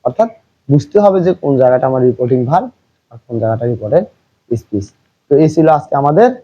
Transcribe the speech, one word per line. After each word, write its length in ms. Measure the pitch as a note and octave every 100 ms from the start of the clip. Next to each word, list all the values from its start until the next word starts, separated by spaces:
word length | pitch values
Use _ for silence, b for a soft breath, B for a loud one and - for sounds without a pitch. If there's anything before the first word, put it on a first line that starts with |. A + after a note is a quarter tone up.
অর্থাৎ 260 | B2+ C3+ A3+ - _ _ -
বুঝতে 280 | C#3+ - G3+
হবে 220 | G3+ F#3+
যে 80 | F3
কোন 240 | F3 C#3+ C3+
জায়গাটা 300 | B2+ B2+ C3
আমার 140 | C3 B2+
রিপোর্টিং 360 | A#2 B2 B2+
ভার্ব 220 | B2 E3+ B3 _ _ _ _
আর 80 | A#2+ _
কোন 120 | A#2
জায়গাটা 260 | A2 A2+
রিপোর্টেড 380 | A#2+ A#2 G#2+ D3+ G#3+ _ _ _ _ A#2
স্পিচ। 260 | _ G#2 F#2+ _ _ _ _
তো 80 |
এই 140 | C#3+ D#3
ছিল 180 | D#3 D#3
আজকে 260 | D3+ -
আমাদের 340 | C#3 C#3+ D#3 B3 B3+